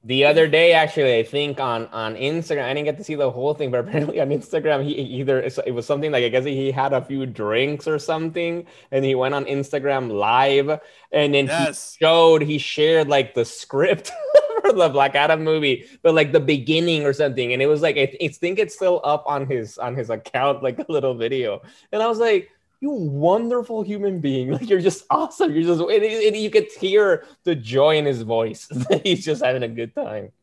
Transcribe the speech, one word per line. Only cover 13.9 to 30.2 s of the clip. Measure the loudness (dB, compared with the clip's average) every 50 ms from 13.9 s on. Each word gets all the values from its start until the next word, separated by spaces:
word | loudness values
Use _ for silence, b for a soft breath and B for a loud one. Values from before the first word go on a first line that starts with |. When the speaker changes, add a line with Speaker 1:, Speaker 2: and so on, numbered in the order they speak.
| 0 -2 -4 -14 -12 -10 -6 4 6
Speaker 1:
<laughs> | 6 6 6 -4 0
for | 0 2 4
the | 4 2 4
Black | 4 2 2 4 4
Adam | 2 2 2 2 0 2
movie, | 0 0 2 2 0 0 -2 B B B B 0
but, | 2 4
like, | 4 2 4
the | 4 2
beginning | 2 2 0 0 0 0 0 0 2 2 0 0 0
or | 0
something, | 0 0 0 -2 0 -2 -2 -2 0
and | 0
it | 2
was, | 2 2 2
like, | 2 0 2
I | 2 0
th-, | -2 -2 -6
I | -6 -6
think | -6 -4 -4 -4 -2 -2
it's | -2 -4 -4
still | -2 0 0 0 2 0
up | 0 -2 -2 -2
on | -4 -4 -4 -4
his, | -4 -4 -6 -6 -8 -10 -10
on | -8 -6 -6
his | -8 -6 -6
account, | -8 -8 -8 -6 -4 -2 0 0 0 0
like, | -4 -6 -4
a | -6 -8
little | -4 -2 -2 0 -2 -2
video, | -2 -4 -4 -2 -2 -4 -4 -6 -8 B B B B B B
and | -4 -2 0
I |
was | 0 0 0
like, | 2 2 2 0 0 _ _ _ _ _ _ _
"You | -8 -6
wonderful | -6 -4 -4 -4 -4 0 2 2 2 2 0 -2 -2 -4 -4 -4 -6 -6
human | -6 -6 -6 -4 -4 -4 -4 -2
being. | -2 -2 -2 -2 -2 -4
<laughs> | -4
Like, | -6 0 0
you're | 0 2
just | 2 0 -2 -2 -4 _
awesome." | 0 0 0 -4 -2 -2 -2 0 0
You're | 0 0
just, | 0 0 0
and, | 0 0 2 2 2
and | 0 -2 0 0 0 0
you | 0 -6 2
could | 2 2 0 0 -10 -6
hear | -4 2 4 4 4 4 2 0 B B B B _
the | -2 -2
joy | -2 -4 -2 2 4 4 6 4
in | 4 2
his | 0 -2 -2
voice | -2 -2 0 0 0 -2 -6 -10 -16
<laughs> | -10 -8 -6 0 0
that | 0 0 2
he's | 0 -2 0 0
just | -4 -4 0 0
having | 0 0 0 -4
a | -6
good | -6 -8 -10 -8 _
time. | -8 -8 -8 -8 -10